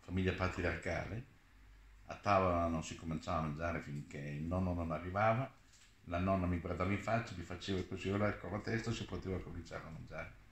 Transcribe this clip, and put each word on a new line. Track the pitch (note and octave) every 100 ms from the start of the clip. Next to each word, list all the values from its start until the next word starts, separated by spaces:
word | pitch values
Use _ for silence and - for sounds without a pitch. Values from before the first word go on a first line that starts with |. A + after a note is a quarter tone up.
famiglia | - F2+ F#2
patriarcale. | E2+ F#2 F2 F2 E2 F2+ D#2+ D2+ G#2+ - - - - - - - - -
A | E2
tavola | G2+ G2 F#2 E2+ E2+
non | E2
si | D#2+ D#2
cominciava | E2+ D#2+ - E2+
a |
mangiare | D#2 D2 E2+ E2
finché | D2+ C#2+ C#2+ D2+
il | C#2+ D2
nonno | E2 F2+ F#2
non | F2 E2
arrivava. | D#2 F2 F#2+ A2 A2+ C3 - - - - - -
La | F2
nonna | F#2 F#2+ F2+
mi | F2
guardava | E2+ E2+ F#2
in | G2+
faccia, | - A#2 - F2+
mi |
faceva | E2+ F2 - F#2+
così, | F2+ F#2+ F#2
ora | G2+ G#2 G2
con | F2+
la | G#2
testa | G#2+ A2+ A2+
si | A2+ G2
poteva | F#2 F#2 F#2
cominciare | - E2+ E2+ E2 E2
a |
mangiare, | D#2+ - D#2 D#2+ - -